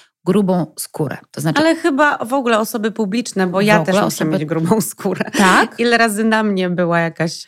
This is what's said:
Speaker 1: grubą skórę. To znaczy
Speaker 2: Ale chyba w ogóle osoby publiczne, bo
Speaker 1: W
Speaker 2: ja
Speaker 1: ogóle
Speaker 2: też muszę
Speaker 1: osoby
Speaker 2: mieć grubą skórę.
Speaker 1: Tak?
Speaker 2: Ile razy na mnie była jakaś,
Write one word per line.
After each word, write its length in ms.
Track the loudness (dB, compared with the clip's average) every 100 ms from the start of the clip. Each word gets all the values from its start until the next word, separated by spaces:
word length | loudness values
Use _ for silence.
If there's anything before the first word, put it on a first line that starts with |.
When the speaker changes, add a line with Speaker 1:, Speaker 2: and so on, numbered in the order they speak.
| _ _ 0
Speaker 1:
grubą 400 | 2 2 0 -2 -8
skórę. 380 | -14 -6 -6 -6 _
To 100 | -6
znaczy 200 | -2 2
Speaker 2:
Ale 160 | 2 2
chyba 420 | 0 2 2 0
w 80 | -2
ogóle 260 | -2 2 0
osoby 320 | 0 -4 -6
publiczne, 560 | -4 -2 -2 -4 -2 0
bo 120 | 0
Speaker 1:
W 40 |
Speaker 2:
ja 120 | 4
Speaker 1:
ogóle 120 | 2 4
Speaker 2:
też 80 |
muszę 120 | 0 0
Speaker 1:
osoby 240 | -2 -2
Speaker 2:
mieć 140 | -2
grubą 360 | -2 -2 0 0
skórę. 440 | 0 -6 -6 -6 -6 2
Speaker 1:
Tak? 420 | 4 4 2 -2
Speaker 2:
Ile 180 | 0 2
razy 260 | 2 0
na 180 | 0 0
mnie 280 | 0 0 -2
była 280 | 0 0 0
jakaś, 480 | -2 -2 -6 -6